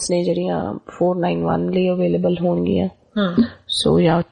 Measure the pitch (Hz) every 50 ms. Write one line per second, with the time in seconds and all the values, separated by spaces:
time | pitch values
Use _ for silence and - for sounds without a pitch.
0 | - - 180 175 175 185 170 175 180 180 175 165 175 196 - - - - - -
1 | 170 180 180 180 170 180 170 170 170 165 165 165 175 180 180 185 185 185 180 180
2 | 180 175 175 175 180 175 180 170 175 175 175 175 175 175 196 180 185 185 - _
3 | _ _ _ 214 202 180 175 180 233 - - - _ - - - - - 156 170
4 | 175 165 160 170 175 -